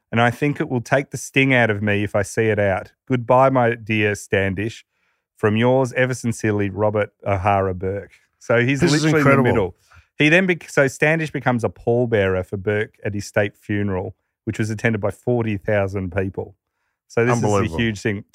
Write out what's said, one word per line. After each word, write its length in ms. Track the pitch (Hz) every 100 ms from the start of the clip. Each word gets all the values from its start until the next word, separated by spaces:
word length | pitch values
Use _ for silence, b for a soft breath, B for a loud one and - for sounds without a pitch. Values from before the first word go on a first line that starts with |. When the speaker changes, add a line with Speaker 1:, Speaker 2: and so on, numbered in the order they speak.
| b
Speaker 1:
and 100 | 113
I 100 | 120
think 300 | 117 147 143
it 80 | 151
will 100 | 127
take 300 | - 139 147
the 60 | 135
sting 340 | - 135 135
out 160 | 127 117
of 120 | 101
me 200 | 107 101
if 120 | 104
I 80 | 104
see 220 | 98 - 113
it 120 | 104
out. 340 | 101 95 - _ -
Goodbye, 440 | 127 117 127 135
my 240 | 131 120
dear 400 | 117 107 110 104
Standish. 680 | 101 - 98 98 92 107 - - _ _ _ _ _
From 200 | 110 110
yours 360 | 120 131 127
ever 220 | 127 127
sincerely, 560 | 123 120 110 110 104 101
Robert 420 | 98 107 104 101 _ -
O'Hara 480 | 98 104 101 95
Burke." 380 | 92 95 101 90 _ _ _
So 260 | - 117
he's 160 | 120 139
Speaker 2:
This 140 | 165
is 80 | 147
Speaker 1:
literally 160 | 156 151
in 40 |
the 60 | 139
Speaker 2:
incredible. 100 | 139 123
Speaker 1:
middle. 260 | 104 90 - b b b -
He 120 | 147
then 160 | 170 190
bec-, 240 | 170 -
so 160 | - 135
Standish 420 | - 151 165 156
becomes 320 | 147 131 123
a 60 | 107
pallbearer 760 | - - 117 123 110 95 92 90
for 100 | 101
Burke 380 | 98 104 110 _
at 80 | 110
his 140 | 101 -
state 280 | - 104
funeral, 640 | - - 104 104 92 101 - _ _
which 140 | - 110
was 120 | 110
attended 280 | 107 117 110
by 80 | 101
forty 480 | - - 120 110 101
thousand 520 | - 104 98 98 92
people. 460 | 98 95 101 - - _ _ _ _ _
So 160 | -
this 120 | 117 117
is 60 |
a 40 | 107
Speaker 2:
Unbelievable. 320 | 101 90 80
Speaker 1:
huge 220 | 113 104
thing. 240 | 117 101 -